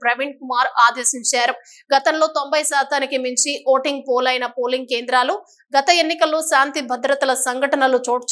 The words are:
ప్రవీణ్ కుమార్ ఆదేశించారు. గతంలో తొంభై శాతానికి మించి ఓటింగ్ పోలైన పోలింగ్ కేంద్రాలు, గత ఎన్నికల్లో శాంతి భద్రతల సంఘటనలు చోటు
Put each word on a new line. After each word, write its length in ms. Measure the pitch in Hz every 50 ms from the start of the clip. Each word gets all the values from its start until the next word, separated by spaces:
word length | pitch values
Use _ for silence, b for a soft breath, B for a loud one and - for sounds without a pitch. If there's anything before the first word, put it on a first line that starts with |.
ప్రవీణ్ 300 | 233 240 247 247 277 285 269 277
కుమార్ 300 | 262 254 247 240 262 269 - - 233
ఆదేశించారు. 680 | 240 233 254 240 - - 247 233 - - 240 240 240 - - B B B B B _ 277
గతంలో 320 | 277 269 330 311 311 311 320 311
తొంభై 260 | 302 277 277 311 302 302 302
శాతానికి 480 | 302 277 269 277 294 277 269 262 285 262 254
మించి 280 | 254 254 - - 294 285 277 - 262
ఓటింగ్ 320 | 262 262 262 294 285 269 -
పోలైన 400 | 262 247 247 254 254 254 247 247 240 240 262
పోలింగ్ 320 | 240 247 254 262 262 -
కేంద్రాలు, 420 | 247 233 240 240 254 254 247 277 381 415 b b b b b b -
గత 140 | 277 277 - 349 339
ఎన్నికల్లో 380 | 330 320 339 330 339 311 311 320 311 320
శాంతి 300 | 330 269 269 285 285 311 269 233
భద్రతల 420 | 247 240 233 262 277 277 269 269 254 247 -
సంఘటనలు 540 | 254 247 262 277 262 302 285 269 262 262 247 247 240
చోటు 180 | 240 247 247 -